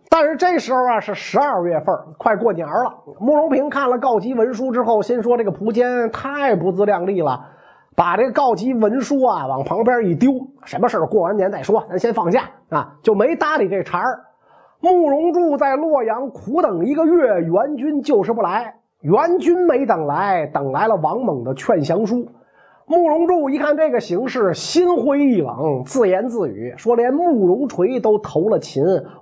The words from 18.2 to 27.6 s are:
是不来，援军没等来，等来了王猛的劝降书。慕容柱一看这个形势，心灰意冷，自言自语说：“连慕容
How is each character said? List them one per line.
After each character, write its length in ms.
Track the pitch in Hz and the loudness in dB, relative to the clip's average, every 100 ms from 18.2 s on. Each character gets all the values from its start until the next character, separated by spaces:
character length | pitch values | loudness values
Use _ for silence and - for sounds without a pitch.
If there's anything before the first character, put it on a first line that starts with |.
是 100 | 185 | 2
不 80 | 233 | -2
来， 360 | 175 208 226 - _ _ | -2 -2 -6 -14 _ _
援 380 | 143 214 330 349 | 0 2 2 2
军 260 | 285 349 349 | 2 2 2
没 180 | 262 | 2
等 220 | 240 175 147 | 2 0 0
来， 400 | 151 202 180 143 | -2 0 0 -2
等 240 | 147 139 | -4 -2
来 160 | 139 220 | 0 0
了 80 | |
王 260 | 196 151 214 | 0 0 -2
猛 220 | 233 139 | -2 -4
的 100 | 120 | -4
劝 280 | - - 185 | -4 0 0
降 240 | 143 175 208 | 2 0 0
书。 220 | 247 - - _ _ _ _ - | -2 -6 -14 _ _ _ _ 0
慕 220 | 339 330 | 2 4
容 180 | 311 339 | 2 2
柱 240 | 359 277 | 2 0
一 80 | 269 | -2
看 180 | 294 302 | 0 0
这 140 | 311 | 0
个 80 | 240 | 0
形 300 | - 175 254 | -2 -4 -4
势， 260 | 254 196 | -2 0
心 420 | 151 - 330 359 330 | -2 -2 2 2 2
灰 220 | 254 277 | 2 2
意 220 | 285 208 | 4 2
冷， 420 | 131 113 156 131 | 0 -2 -2 -2
自 240 | 147 262 202 | -2 0 2
言 200 | 185 247 | 2 0
自 200 | 233 151 | -4 -4
语 240 | 101 123 - | -6 -12 -6
说 180 | 226 | 0
：“连 180 | 233 240 | 2 2
慕 320 | 285 349 247 180 | 2 2 2 2
容 200 | 220 | 2